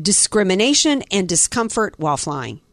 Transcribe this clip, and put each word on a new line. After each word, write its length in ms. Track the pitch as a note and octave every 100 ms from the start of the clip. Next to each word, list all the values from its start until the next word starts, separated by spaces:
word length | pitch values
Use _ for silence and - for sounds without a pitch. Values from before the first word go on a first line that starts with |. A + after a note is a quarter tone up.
discrimination 1000 | D#3+ G#3 - G#3+ F#3+ F#3+ A#3+ C#4+ D#4 C#4 -
and 160 | G3 F#3
discomfort 640 | E3 - A#3+ A3+ - G#3+ -
while 180 | D#3 C#3
flying." 440 | - C#3+ A#2 A2+ -